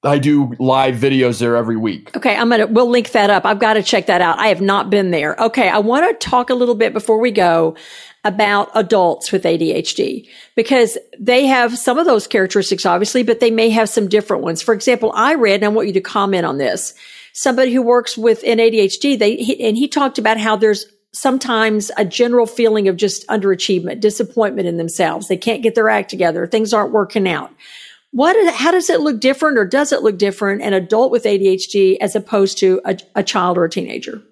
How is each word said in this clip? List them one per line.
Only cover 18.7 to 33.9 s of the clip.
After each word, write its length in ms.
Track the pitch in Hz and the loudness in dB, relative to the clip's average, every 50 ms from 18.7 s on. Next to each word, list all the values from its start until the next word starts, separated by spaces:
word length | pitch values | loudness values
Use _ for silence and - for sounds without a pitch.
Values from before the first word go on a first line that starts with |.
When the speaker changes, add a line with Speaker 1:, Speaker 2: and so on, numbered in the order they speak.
Speaker 2:
D 100 | 226 220 | 4 2
H 180 | 202 196 - - | 0 0 0 -2
D, 160 | - 285 277 | 0 0 0
they, 220 | 220 220 208 233 | 2 2 0 0
he, 280 | - 240 214 262 - 247 | -2 -2 -4 -4 -2 -2
and 120 | 226 214 | -2 0
he 100 | 233 285 | 0 -2
talked 320 | 285 - 302 285 269 277 - | -2 0 0 -2 0 -2 -2
about 180 | 214 214 220 | 0 0 0
how 200 | 220 214 220 214 | 0 0 -2 0
there's 280 | 214 220 214 208 202 - - _ _ _ _ _ | 2 2 0 0 0 -6 -14 _ _ _ _ _
sometimes 800 | - - 269 254 269 254 247 247 220 220 220 214 214 208 - - | -4 -2 -2 -2 -2 -2 -2 -2 0 0 0 0 -2 -4 -4 -4
a 80 | - 214 | -4 -4
general 420 | 175 - - 240 240 240 247 233 | -4 0 0 0 2 4 2 2
feeling 420 | 226 233 - 240 226 220 214 202 190 | 0 0 0 0 2 2 2 2 0
of 80 | 180 | 0
just 280 | 175 214 202 196 - - - | 0 -2 -2 -2 -4 -6 -4
underachievement, 720 | - 214 190 196 190 180 - - 202 185 175 175 - 240 | -4 -2 0 0 0 0 0 -2 -2 -2 -2 -6 -8 0
disappointment 680 | 208 208 208 - 233 185 - 233 220 202 - 208 190 | 0 0 0 0 -6 -4 -2 -2 0 0 0 -2 -4
in 120 | 175 170 170 | -4 -4 -4
themselves. 500 | 165 165 - - 185 160 160 - 202 - | -6 -6 -2 -2 -2 -2 -2 -6 -4 -4
They 80 | 190 | -6
can't 260 | 180 - 233 226 302 240 | -4 -2 -4 -4 0 0
get 140 | 226 - | 0 0
their 120 | 233 220 220 | 2 2 2
act 220 | 220 208 190 - | 2 0 -2 -4
together. 340 | - 185 185 170 160 175 - 170 | -4 -2 -2 0 0 -2 -4 -2
Things 260 | - 220 220 208 233 | -2 -2 0 2 0
aren't 160 | 214 208 - | 0 0 0
working 380 | - 214 202 185 - 220 196 185 | 0 -2 -2 0 -2 -2 -2 0
out. 240 | 170 143 - - _ _ - - - - - - - _ _ _ - | -2 -4 -6 -10 _ _ -20 -20 -20 -20 -20 -20 -20 _ _ _ -2
What, 420 | 240 277 330 381 453 415 339 339 | 0 2 2 4 4 2 2 0
how 160 | - 254 320 | 0 0 2
does 200 | 349 370 339 - | 2 0 0 0
it 100 | 339 - | 0 0
look 200 | 294 302 277 214 | 0 0 -2 0
different, 360 | 214 254 277 269 - 311 285 | 0 0 0 2 0 0 2
or 80 | 240 208 | 0 0
does 260 | 180 208 269 294 285 | 0 0 0 0 0
it 120 | - - - | -2 0 0
look 160 | 220 208 180 | 0 0 2
different, 420 | 202 202 196 - 214 196 196 208 | -2 -2 -2 -2 -4 -4 -2 -4
an 140 | - 208 196 | -2 -2 -2
adult 360 | 190 180 180 220 220 247 262 | -2 0 0 0 2 2 2
with 140 | - 240 226 | 0 0 0
A 140 | 220 208 196 | 0 0 2
D 100 | 196 190 | 2 2
H 220 | 190 190 - - | 0 0 -4 -4
D 280 | - 202 196 190 190 190 | 0 2 2 2 2 2
as 160 | - 190 - | -2 -4 -4
opposed 440 | - - - - 208 196 190 196 - | -4 -6 -2 0 0 0 0 0 0
to 200 | - 190 185 185 - | 2 2 2 0 -2
a, 140 | - 190 185 - _ _ | -4 -6 -6 -8 _ _
a 80 | - 196 | -4 -4
child 340 | - - 208 180 180 180 | -2 -2 -2 0 0 0
or 80 | 180 175 | 0 0
a 60 | 165 | -2
teenager? 520 | 165 196 - - | -2 -6 -8 -8